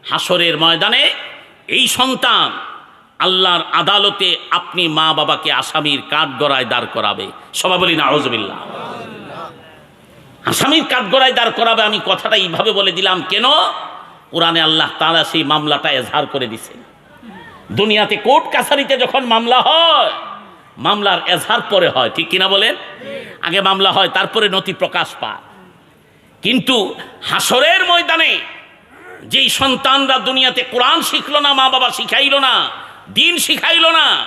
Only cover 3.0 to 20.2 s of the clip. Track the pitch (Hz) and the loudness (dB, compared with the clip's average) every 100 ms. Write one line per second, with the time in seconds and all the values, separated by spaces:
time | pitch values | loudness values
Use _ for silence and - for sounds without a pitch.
3 | _ - 180 185 185 175 156 160 170 202 | _ -4 0 2 2 0 0 0 2 2
4 | 202 196 185 165 - 170 - 175 170 156 | 2 0 -2 -2 -2 -4 -2 -2 0 2
5 | 160 156 151 143 156 131 131 160 151 139 | 2 2 0 0 0 -2 0 -2 0 -2
6 | - 147 151 127 143 135 120 123 110 117 | -2 -2 -2 0 0 0 0 -2 -2 -2
7 | 104 101 98 - - - 185 180 180 160 | -2 -2 -8 -12 -12 -4 0 0 2 2
8 | 139 147 123 113 98 90 - - - - | 2 2 0 -4 -6 -10 -12 -12 -12 -12
9 | - - - 160 165 - - - - - | -14 -14 -16 -14 -16 -18 -20 -20 -20 -20
10 | - - - - - - 269 311 - 254 | -20 -20 -20 -10 -6 -2 2 2 2 -2
11 | 196 262 262 247 233 - 226 220 214 214 | 0 2 4 2 0 2 2 2 0 -2
12 | 185 185 220 214 185 160 220 196 196 175 | -2 -2 0 0 0 0 0 2 0 0
13 | 190 185 151 202 247 302 - - - - | 0 0 -2 0 2 2 0 -4 -12 -16
14 | - - - 170 165 165 160 160 147 - | -20 -20 -8 -2 0 2 2 2 -2 0
15 | 160 165 151 165 143 151 147 143 156 135 | 2 2 2 -2 0 0 0 0 0 -2
16 | 113 147 143 139 120 110 - - - - | -2 -4 -2 -4 -6 -8 -14 -20 -20 -20
17 | - - - - - - - 110 214 214 | -20 -20 -20 -20 -20 -20 -6 0 2 2
18 | 208 202 220 294 320 269 240 277 277 262 | 2 0 4 2 4 -2 2 0 2 0
19 | 247 269 247 226 233 247 240 320 330 294 | 2 0 2 2 4 4 4 4 4 4
20 | 185 - | 2 -2